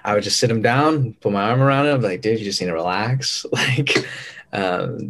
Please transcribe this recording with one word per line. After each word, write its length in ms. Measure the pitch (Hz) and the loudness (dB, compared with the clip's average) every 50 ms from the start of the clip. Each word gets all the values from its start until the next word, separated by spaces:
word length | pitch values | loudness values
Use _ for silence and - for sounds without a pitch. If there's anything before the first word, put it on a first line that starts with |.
| - | -2
I 100 | 104 104 | 0 0
would 100 | 104 101 | 0 0
just 160 | 101 - - | 0 0 0
sit 120 | 131 113 | 2 2
him 100 | 113 113 | 2 2
down, 520 | 107 117 120 135 151 156 156 147 127 110 - - | 2 2 4 4 4 4 2 2 0 -2 -4 -4
put 100 | - 110 | -2 -2
my 180 | 101 98 101 110 | 0 0 2 2
arm 120 | 123 131 | 2 4
around 260 | 135 139 135 135 143 | 4 4 4 4 2
him, 140 | 147 143 127 | 2 2 2
be 60 | 110 | 0
like, 140 | 98 107 - | 0 -2 0
"Dude, 180 | - 110 113 110 | 0 0 0 0
you 60 | 101 | -2
just 140 | 98 95 - | -4 -4 -4
need 60 | 92 | -2
to 60 | 90 82 | -2 -2
relax." 720 | 80 85 90 92 98 107 120 131 135 131 - - - - - | -2 -2 -2 -2 -2 0 0 0 -2 -2 -4 -4 -6 -6 -4
<laughs> 20 | |
Like, 540 | - - - 131 127 135 143 - - - - - - - - - - - - _ - | -2 -2 0 0 0 0 0 2 0 0 -2 -4 -8 -14 -16 -16 -18 -20 -14 _ -6
um, 560 | 98 95 92 90 90 92 87 - - - | -4 -2 -2 -2 -2 -4 -4 -6 -8 -8